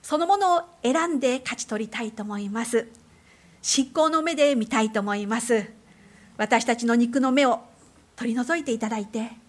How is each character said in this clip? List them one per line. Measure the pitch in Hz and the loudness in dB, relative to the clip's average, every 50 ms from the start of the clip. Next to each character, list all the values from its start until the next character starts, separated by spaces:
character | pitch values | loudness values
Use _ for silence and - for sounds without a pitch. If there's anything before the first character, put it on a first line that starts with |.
そ | - - 294 | -4 -2 -2
の | 302 339 | 0 2
も | 349 392 | 2 2
の | 403 392 359 349 | 2 4 2 2
を | 339 349 - - _ - | 2 0 -4 -16 _ -2
選 | 240 262 320 330 349 | 0 0 2 0 0
ん | 320 254 | -2 0
で | 262 254 254 262 | 0 0 -2 -2
勝 | 262 - 247 - | -4 -8 -8 -8
ち | - | -8
取 | - 220 208 226 | -6 -6 -6 -6
り | 220 | -6
た | - - | -6 -8
い | 233 214 | -8 -8
と | 220 - 208 | -8 -10 -10
思 | 208 208 202 | -8 -8 -8
い | 202 196 | -8 -6
ま | 208 226 233 | -6 -6 -4
す。 | 233 - 226 226 - - - - _ - - _ - - _ _ _ _ _ | 0 0 0 -2 -2 -16 -20 -20 _ -20 -20 _ -20 -20 _ _ _ _ _
信 | - - - 277 262 | -4 -2 0 0 0
仰 | 262 - 330 311 311 | 0 2 2 2 4
の | 320 320 | 2 2
目 | 311 339 330 | 0 0 2
で | 302 285 285 277 | 4 4 4 4
見 | 240 214 | 2 0
た | - 277 226 | 0 0 0
い | 220 214 | 0 2
と | 214 214 | 0 -2
思 | 202 208 202 | -2 -2 -4
い | 208 208 | -4 -2
ま | 202 220 233 | -4 -4 -4
す。 | - - 233 214 202 - - - _ _ - _ - - - - - - - | 0 2 2 0 0 -4 -14 -20 _ _ -20 _ -20 -20 -20 -20 -20 -20 -6
私 | - 214 214 247 226 220 | -6 0 2 2 2 2
た | - 233 | 0 -2
ち | 233 233 | 0 2
の | 233 233 | 2 4
肉 | 240 240 240 240 277 | 4 2 2 2 0
の | 254 262 | 2 2
目 | 254 285 285 | 4 4 4
を | 254 226 - - - - _ - - _ _ _ _ _ | 4 2 0 -4 -18 -20 _ -20 -20 _ _ _ _ _
取 | - 240 233 | -8 -4 -4
り | 226 | -2
除 | 247 247 247 330 339 | -2 0 -2 -2 -2
い | 285 | -2
て | 269 | -4
い | 226 220 | -4 -2
た | 226 214 | -2 -4
だ | 226 | -4
い | 214 202 | -6 -6
て | 208 - 226 226 233 - - _ | -6 -6 -8 -8 -8 -10 -20 _